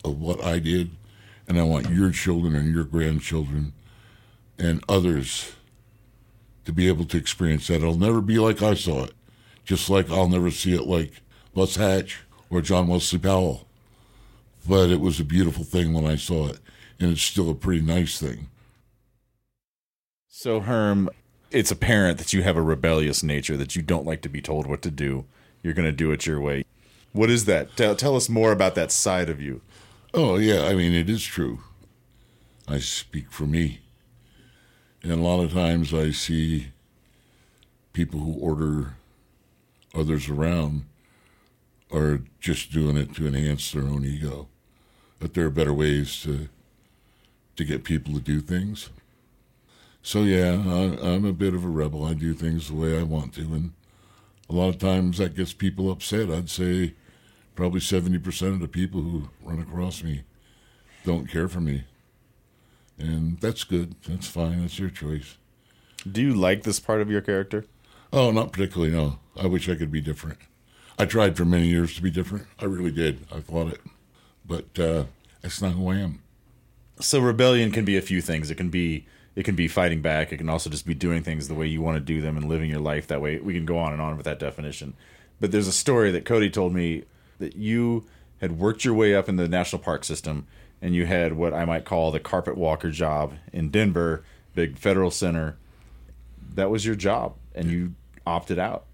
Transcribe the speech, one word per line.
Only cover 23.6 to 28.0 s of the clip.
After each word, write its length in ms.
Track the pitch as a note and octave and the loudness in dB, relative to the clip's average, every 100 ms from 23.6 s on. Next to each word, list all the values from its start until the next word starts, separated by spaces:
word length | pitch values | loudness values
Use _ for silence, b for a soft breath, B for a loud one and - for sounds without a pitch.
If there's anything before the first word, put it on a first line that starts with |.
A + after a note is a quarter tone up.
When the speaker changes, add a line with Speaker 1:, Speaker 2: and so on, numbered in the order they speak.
| C2+ F2+ | -2 -4
Speaker 2:
you 60 | |
don't 240 | D2+ E2 D2 | 0 0 0
like 160 | D2+ | -6
to 60 | D2 | -6
be 120 | C#2+ | -8
told 260 | - D2+ C#2 | -4 -4 -4
what 160 | C#2+ | -4
to 80 | F2+ | -6
do. 360 | C#2+ C#2+ C2+ C2 b b b | -4 -4 -4 -8 b b b
You're 120 | E2+ | -4
gonna 180 | E2 E2 | 0 0
do 200 | C#2+ D#2 | 2 0
it 140 | D2+ - | 0 -2
your 140 | D2+ | -2
way. 240 | C#2+ C#2 - b b b b | -2 -2 -6 b b b b
What 180 | - A2+ | 2 4
is 140 | A#2+ | 4
that? 320 | G#2 E2+ - - | 4 2 0 2
Tell, 180 | A2 | 2
tell 220 | G#2 | 4